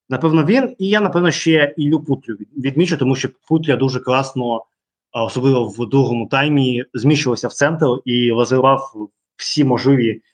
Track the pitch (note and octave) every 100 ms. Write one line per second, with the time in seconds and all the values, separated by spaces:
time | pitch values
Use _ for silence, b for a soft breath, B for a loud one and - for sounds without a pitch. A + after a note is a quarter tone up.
0 | - B2+ D#3+ D#3+ D#3+ B3 B3+ - G3 G#3+
1 | G3 E3+ F3 - E3 D#3+ C#3+ - D3 D#3
2 | C3+ C3+ - G#2 G#2 C#3+ C3 C3+ F3 D#3+
3 | C3+ C3+ - - - D#3+ D#3 B2+ C3+ B2+
4 | B2+ C3 C3 C3 A#2+ A2+ - _ _ _
5 | _ A#2+ A2+ B2+ C3+ B2+ A2+ G2+ A#2 C#3
6 | A#2+ A#2 A2+ C3+ D3+ C#3+ C3 A#2+ B2+ A#2
7 | B2+ D3+ B2+ A#2 A#2+ - G3 D#3+ D3 B2
8 | - A#2+ A#2+ A2+ A#2 C3 C3 C3 - A2
9 | G#2+ _ _ - - D3+ C3 A#2 B2+ C3+
10 | A#2 G#2 b